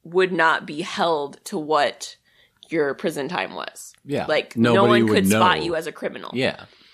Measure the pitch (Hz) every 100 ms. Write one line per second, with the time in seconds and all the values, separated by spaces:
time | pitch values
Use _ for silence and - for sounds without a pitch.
0 | 165 180 185 175 160 143 - 147 190 -
1 | 170 156 139 139 - 165 151 151 131 -
2 | - - _ _ _ _ - 160 143 131
3 | 180 151 131 101 95 - - - - -
4 | 135 139 78 151 - 117 120 - - 117
5 | 110 104 95 - 180 - 170 160 160 -
6 | 214 - 82 120 127 - - _ _